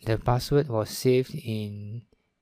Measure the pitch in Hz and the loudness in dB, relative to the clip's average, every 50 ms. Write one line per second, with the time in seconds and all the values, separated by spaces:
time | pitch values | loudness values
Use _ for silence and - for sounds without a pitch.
0 | - 110 110 107 - 123 120 123 - - 143 143 143 143 113 110 107 - - - | -2 0 0 0 2 2 2 2 2 2 2 2 2 2 0 -2 -2 -2 -6 0
1 | - 131 127 127 131 - - 156 - 113 110 110 107 104 104 104 104 104 110 120 | 2 4 4 4 2 0 -6 -8 -6 -6 -4 -4 -6 -6 -8 -10 -10 -10 -10 -12
2 | - _ _ _ _ _ _ _ | -12 _ _ _ _ _ _ _